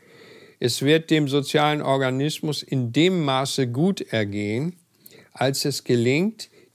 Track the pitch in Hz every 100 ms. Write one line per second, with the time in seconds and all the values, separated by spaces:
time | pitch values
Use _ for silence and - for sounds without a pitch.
0 | _ - - - - - 123 - 135 160
1 | 160 160 143 143 135 151 151 151 139 135
2 | 131 131 147 151 160 143 - 135 120 131
3 | 175 185 143 131 139 - 123 120 180 190
4 | - 113 104 101 104 113 165 175 _ _
5 | - - - - 131 135 143 139 - 123
6 | 117 143 202 220 - _ _